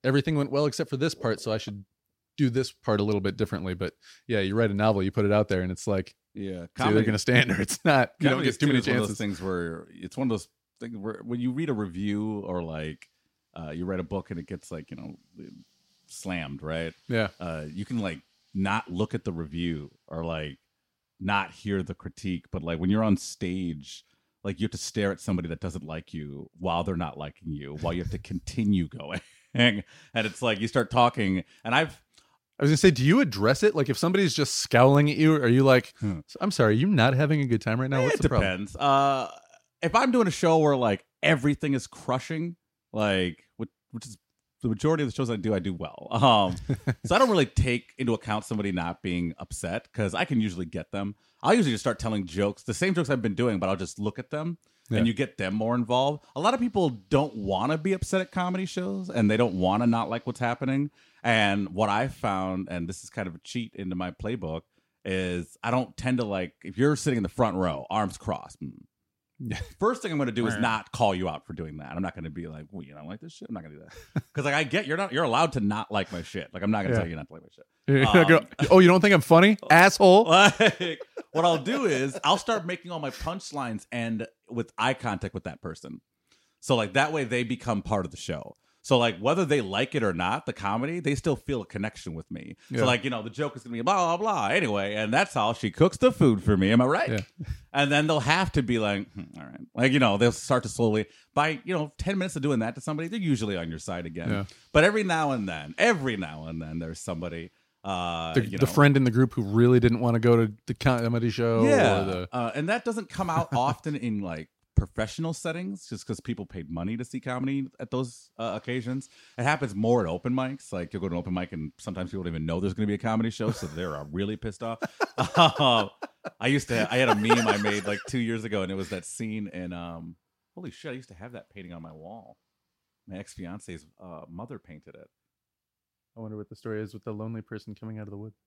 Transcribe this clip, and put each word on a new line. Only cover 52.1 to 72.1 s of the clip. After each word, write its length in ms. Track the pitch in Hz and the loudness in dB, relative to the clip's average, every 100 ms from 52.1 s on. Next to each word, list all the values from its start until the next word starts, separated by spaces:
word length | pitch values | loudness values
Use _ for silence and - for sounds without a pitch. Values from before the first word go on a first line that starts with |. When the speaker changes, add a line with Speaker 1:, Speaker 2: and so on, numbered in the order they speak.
| 107 90 | -4 -4
Speaker 2:
jokes, 380 | 85 101 98 | 0 -2 -2
the 100 | - | -8
same 180 | 110 185 | -2 0
jokes 160 | 180 139 | 0 0
I've 140 | 131 | 0
been 120 | 110 98 | 0 0
doing, 220 | 120 98 | 0 0
but 80 | 95 | -2
I'll 80 | 95 | -2
just 240 | 90 - | -4 -6
look 180 | 104 - | -6 -6
at 120 | - | -10
them 280 | 151 160 165 _ _ _ | -6 -6 -8 _ _ _
Speaker 1:
Yeah. 80 | 110 | 2
Speaker 2:
and 80 | 117 | 2
you 80 | |
get 240 | 110 104 - | 0 -4 -4
them 160 | 95 | -4
more 220 | 107 110 123 | -2 0 -2
involved. 480 | 113 123 135 147 _ | 2 2 2 -2 _
A 60 | 135 | -2
lot 140 | 190 | 0
of 60 | 254 | 0
people 300 | 240 202 165 | -2 2 0
don't 460 | 113 _ 139 147 113 | 0 _ 2 2 -4
wanna 420 | 98 95 123 156 | -2 0 0 -2
be 140 | 170 | -2
upset 280 | 190 - 190 | -4 -2 -2
at 120 | 185 | -2
comedy 340 | 185 180 185 185 | -4 -2 -2 -4
shows 420 | - 185 196 180 | -6 -6 -6 -6
and 200 | 117 104 | 2 2
they 60 | 110 | 4
don't 180 | 120 | 2
wanna 320 | 92 90 101 120 | 2 2 4 2
not 240 | 117 98 | 2 -2
like 160 | 117 127 | -4 -6
what's 140 | 117 | -4
happening. 500 | 123 120 131 135 143 _ _ _ | -4 -2 -2 -2 -2 _ _ _
And 460 | 117 110 101 101 98 | 2 4 4 2 -2
what 140 | 92 107 | 0 0
I 200 | 101 135 | 2 -2
found, 600 | - 113 95 95 92 92 | -4 -2 -2 -2 -4 -6
and 180 | 90 85 | -6 -6
this 140 | 95 | -10
is 60 | - | -12
kind 160 | - 92 | -8 -8
of 60 | |
a 40 | 82 | -10
cheat 300 | - 123 110 | -10 -8 -8
into 200 | - 98 90 | -10 -6 -4
my 140 | 90 | -6
playbook, 500 | - 110 117 87 82 _ _ _ _ | -6 -8 -6 -6 -8 _ _ _ _
is 520 | 92 95 92 90 82 - | -4 -2 -2 -4 -8 -8
I 80 | 117 | -2
don't 260 | 123 123 - | -2 -2 -6
tend 220 | 127 127 | -2 -2
to, 60 | |
like, 300 | 110 98 90 _ | -2 -4 -6 _
if 120 | - 101 | -14 0
you're 180 | 139 147 | 2 2
sitting 200 | 151 120 | 0 0
in 40 | |
the 60 | 95 | -2
front 280 | - 113 90 | 0 0 2
row, 300 | 90 71 - | 0 -2 -4
arms 260 | 104 101 - | -2 -2 -4
crossed, 420 | - 82 - - | -6 -8 -8 -14
mm, 100 | 69 - - _ _ _ _ _ | -14 -14 -20 _ _ _ _ _
Speaker 1:
Yeah. 180 | 123 104 - - | -8 -8 -8 -2
Speaker 2:
first 240 | 208 254 | 0 0
thing 80 | 208 | -4
I'm 80 | 156 | -2
gonna 140 | 127 | -2
do 140 | 110 113 | 0 -2
is 60 | |
Speaker 1:
Right. 80 | 107 | 0
Speaker 2:
not 280 | 117 110 - | 0 -2 -6
call 220 | - 110 | 0 0
you 140 | 92 92 | 2 -4
out 180 | 76 - | -6 -12
for 60 | |
doing 240 | 82 80 76 | -12 -10 -12
that. 140 | 69 | -10
I'm 100 | 82 | -6
not 120 | 95 | -6